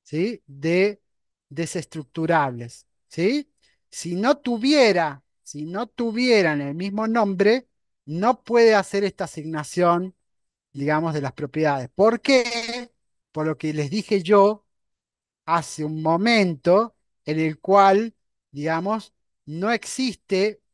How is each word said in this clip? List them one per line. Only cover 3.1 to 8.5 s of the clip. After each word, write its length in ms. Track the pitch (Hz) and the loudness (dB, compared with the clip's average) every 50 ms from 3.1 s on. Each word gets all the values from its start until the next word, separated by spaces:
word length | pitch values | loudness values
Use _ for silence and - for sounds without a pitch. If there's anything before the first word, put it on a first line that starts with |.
| - - 170 196 269 294 285 - _ _ _ _ _ _ _ _ | -6 -2 0 0 0 -2 -4 -8 _ _ _ _ _ _ _ _
Si 240 | - - - 170 175 | -16 -12 -10 -6 -4
no 240 | 180 208 254 294 285 | -2 0 0 0 -2
tuviera, 840 | - 247 240 220 220 269 302 294 254 220 190 175 165 151 143 135 _ _ _ _ _ | -4 -6 -4 -2 0 2 4 4 4 4 4 2 0 -2 -4 -8 _ _ _ _ _
si 220 | - - 147 151 | -18 -14 -12 -12
no 200 | 160 175 202 247 - | -10 -8 -8 -8 -8
tuvieran 720 | _ - 240 233 214 233 247 254 233 214 185 160 151 143 143 | _ -6 -6 -4 -2 -2 2 4 4 4 4 2 0 -2 -4
el 120 | 139 147 | -6 -6
mismo 320 | 165 185 202 196 214 220 | -6 -6 -6 -4 -4 -2
nombre, 640 | 220 226 240 220 202 190 175 196 202 226 262 254 _ _ _ _ _ _ _ _ | -2 0 0 0 0 0 2 2 2 2 2 -2 _ _ _ _ _ _ _ _
no 360 | 143 151 170 196 233 254 - _ | -10 -6 -2 0 0 0 -2 _
puede 320 | - | 0